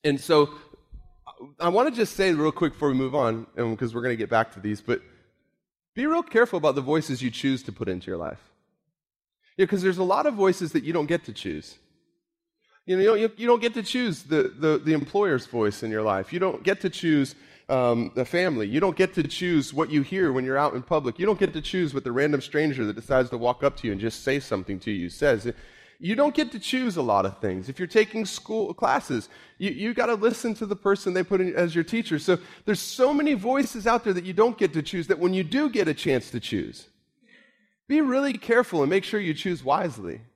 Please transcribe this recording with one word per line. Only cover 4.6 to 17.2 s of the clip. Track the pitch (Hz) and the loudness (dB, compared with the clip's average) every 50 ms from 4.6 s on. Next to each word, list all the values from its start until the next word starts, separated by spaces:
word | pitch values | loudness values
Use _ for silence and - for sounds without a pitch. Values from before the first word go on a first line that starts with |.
| 95 107 104 101 | -4 -4 -4 -4
but | _ - 113 - - - _ _ _ _ _ _ _ _ _ _ _ _ _ _ _ _ _ | _ -4 -4 -4 -4 -16 _ _ _ _ _ _ _ _ _ _ _ _ _ _ _ _ _
be | 226 262 | -4 -2
real | 302 320 339 339 | 0 0 0 -2
careful | - - 226 240 - - | 2 2 2 2 4 2
about | 175 147 151 131 | 0 2 2 2
the | 143 | 0
voices | 131 131 156 160 147 - 135 117 | 0 0 0 0 0 -2 -4 -2
you | 131 123 | -4 -4
choose | 117 - - 139 135 123 | -4 -2 -2 -2 -2 -2
to | - - | -6 -12
put | 98 - 110 | -10 -6 -4
into | 95 92 92 - | -4 -4 -6 -6
your | 92 92 | -8 -8
life. | 85 80 - 78 - _ _ _ _ _ _ _ _ _ _ _ _ _ _ _ _ _ _ _ _ _ _ _ | -6 -6 -8 -10 -12 _ _ _ _ _ _ _ _ _ _ _ _ _ _ _ _ _ _ _ _ _ _ _
Yeah, | - 190 | 2 2
'cause | - 208 190 180 | 2 2 0 2
there's | 190 180 180 | 0 0 2
a | 185 | 0
lot | 180 196 220 302 | 2 2 2 2
of | 302 240 | 0 2
voices | 202 196 190 180 - 180 151 | 4 2 2 2 0 -4 0
that | - 285 - | 0 0 0
you | 143 165 | 0 -2
don't | 170 147 | -2 0
get | 143 170 165 - | 0 -2 -2 -4
to | - | -10
choose. | 104 - - 98 78 76 - - - _ _ _ _ _ _ _ _ _ _ _ _ _ _ _ _ _ _ _ _ _ _ | -14 -10 -8 -8 -8 -8 -10 -14 -20 _ _ _ _ _ _ _ _ _ _ _ _ _ _ _ _ _ _ _ _ _ _
You | - 185 | -2 0
know, | 185 196 214 226 | 4 4 4 4
you | 208 226 | 4 2
don't, | 220 220 - | -2 -2 -2
you | 226 | 4
don't | 233 240 226 | 4 4 4
get | 226 233 220 | 2 -2 -2
to | 233 202 | -4 -6
choose | - - 247 247 220 160 - - | -4 -2 -2 -2 -2 -4 -6 -4
the, | 139 156 151 - - - | 0 2 2 2 0 -2
the, | 131 151 156 151 - - | 0 2 2 2 2 2
the | 156 160 | 2 0
employer's | 151 143 - - 202 208 190 147 123 - | 0 0 -2 0 0 2 2 2 0 -2
voice | - - 120 107 104 104 - - | -4 -2 0 0 0 -2 -4 -6
in | 110 | -4
your | 107 107 107 | -2 0 0
life. | 107 98 95 95 - 170 | 0 0 0 -2 -4 -4
You | 175 | -2
don't | 190 185 - - - | -2 -2 -2 0 0
get | 185 196 - | 0 0 0
to | - 180 | -2 -6
choose, | - - - 165 156 143 | -4 -2 0 2 4 4